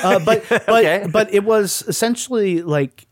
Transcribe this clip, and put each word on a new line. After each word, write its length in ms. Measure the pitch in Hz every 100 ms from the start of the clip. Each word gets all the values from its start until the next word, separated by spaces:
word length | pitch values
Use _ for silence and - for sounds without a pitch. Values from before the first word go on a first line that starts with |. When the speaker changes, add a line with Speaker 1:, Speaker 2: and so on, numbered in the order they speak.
Speaker 1:
Uh, 160 | 185 190
Speaker 2:
<laughs> 60 |
Speaker 1:
but, 200 | 160 220 -
but, 200 | 240 -
Speaker 2:
Okay. 380 | 226 160 190 196
Speaker 1:
but 220 | 214 214
it 120 | 202
was 380 | 208 220 196 - -
essentially, 760 | - 226 240 - 240 196 170
like, 440 | 170 147 139 _ _